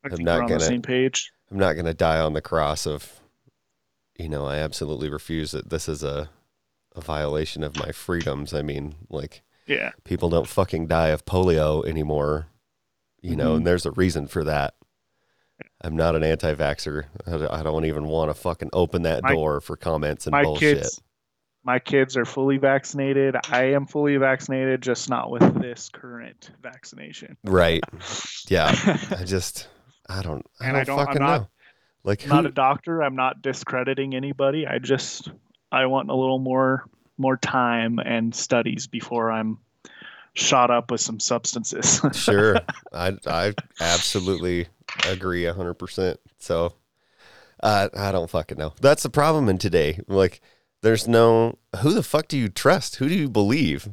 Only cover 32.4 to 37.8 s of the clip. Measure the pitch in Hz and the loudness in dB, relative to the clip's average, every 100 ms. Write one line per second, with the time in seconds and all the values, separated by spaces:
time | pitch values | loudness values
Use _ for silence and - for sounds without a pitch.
32.4 | 160 135 135 143 - 165 143 131 127 - | 2 2 2 2 -2 0 0 0 -2 0
33.4 | 139 123 - 131 127 135 135 131 139 139 | -4 -4 -4 -2 -2 -2 -2 -4 -6 0
34.4 | 135 151 151 120 127 135 - - - - | 0 0 -2 -4 0 0 -2 -12 -16 -20
35.4 | _ _ _ 135 131 135 135 131 131 131 | _ _ _ 2 2 2 0 0 0 0
36.4 | 131 127 131 131 - _ _ - 131 131 | 0 2 2 2 -4 _ _ -4 0 0
37.4 | - 131 123 117 | 0 2 2 2